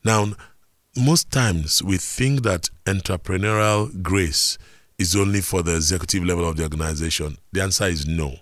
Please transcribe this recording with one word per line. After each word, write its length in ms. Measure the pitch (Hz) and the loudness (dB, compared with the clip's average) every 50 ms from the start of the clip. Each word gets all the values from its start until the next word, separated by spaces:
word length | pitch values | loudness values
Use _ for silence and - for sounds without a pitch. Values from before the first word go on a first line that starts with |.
| _ | _
Now, 300 | 110 113 107 104 104 104 - - - - _ _ _ _ _ _ _ _ | 4 2 4 2 0 -4 -10 -16 -20 -20 _ _ _ _ _ _ _ _
most 340 | 120 123 139 165 170 - - | 2 4 4 4 4 2 0
times 520 | - 135 123 110 87 82 76 78 - - | 0 2 2 2 2 0 0 0 -2 0
we 160 | 87 95 98 90 | 0 0 0 0
think 440 | - - - - 123 135 143 135 | -2 -4 -4 -2 0 0 0 0
that 280 | 120 110 92 85 - - - - _ | 0 0 0 0 -2 -8 -10 -6 _
entrepreneurial 1160 | 95 98 98 - - 98 90 - - 92 92 98 107 107 107 107 107 107 104 104 104 - 92 | -2 -2 -2 0 -2 -4 -4 -2 -2 -2 0 0 2 2 4 4 4 4 2 0 -2 -4 -6
grace 540 | 92 82 95 98 92 78 71 - - - - - - - - - _ _ _ | -2 0 2 2 2 2 0 0 0 0 -2 -6 -12 -20 -20 -20 _ _ _
is 180 | _ 95 85 87 | _ -2 0 2
only 260 | 101 98 98 101 101 | 2 2 2 2 0
for 200 | 92 - - 95 | -2 0 -2 0
the 140 | 85 82 85 | 0 0 0
executive 480 | 82 80 78 92 87 - - - 95 87 | 0 0 0 -2 -2 -2 -2 -2 0 2
level 240 | 90 90 85 85 85 | 0 0 0 0 -2
of 80 | 80 | 0
the 60 | 78 | -2
organization. 760 | 82 78 73 78 80 80 80 73 80 80 - - 80 76 73 - - - | -4 -4 -2 -4 -4 -4 -2 -4 -4 -4 -2 -4 -4 -6 -8 -10 -16 -6
The 100 | - 98 | -4 -2
answer 240 | 95 98 95 - 104 | -2 0 0 0 0
is 200 | 95 87 78 71 | 0 -2 -2 -2
no. 320 | 76 80 82 78 69 67 - | -2 -2 -2 -2 -4 -6 -10